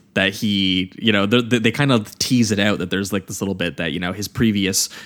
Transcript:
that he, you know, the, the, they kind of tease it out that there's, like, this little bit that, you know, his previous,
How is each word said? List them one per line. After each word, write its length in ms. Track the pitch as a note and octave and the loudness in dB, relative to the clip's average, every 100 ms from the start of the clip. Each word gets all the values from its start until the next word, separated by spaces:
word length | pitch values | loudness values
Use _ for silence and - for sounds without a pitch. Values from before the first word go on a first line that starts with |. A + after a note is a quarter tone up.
| _ | _
that 200 | G2+ F#2+ | 0 0
he, 580 | G2 G#2+ G2 F#2+ F#2 F#2 - | 0 -2 0 2 0 -2 -2
you 100 | A2+ | 2
know, 120 | G#2 G2+ | 2 4
the, 160 | B2 | 2
the, 160 | A#2 A#2+ | 2 2
they 140 | A2+ | 2
kind 180 | A2 C#3+ | 2 2
of 280 | A#2+ G#2 - | 2 0 -6
tease 320 | - B2+ G#2+ | 0 2 2
it 80 | G2+ | 2
out 200 | G#2 G2 | 2 0
that 100 | F2 | -2
there's, 240 | F#2 G2 | -2 -2
like, 140 | G2+ - | -4 -4
this 120 | - | -6
little 140 | G2 F#2+ | -6 -4
bit 220 | E2+ D#2 | -4 -4
that, 160 | E2 | -6
you 60 | D#2 | -4
know, 120 | F2 | -6
his 160 | F#2 G2 | -6 -8
previous, 640 | - A2+ G2+ F#2+ F#2+ - - | 0 2 2 0 0 -4 -8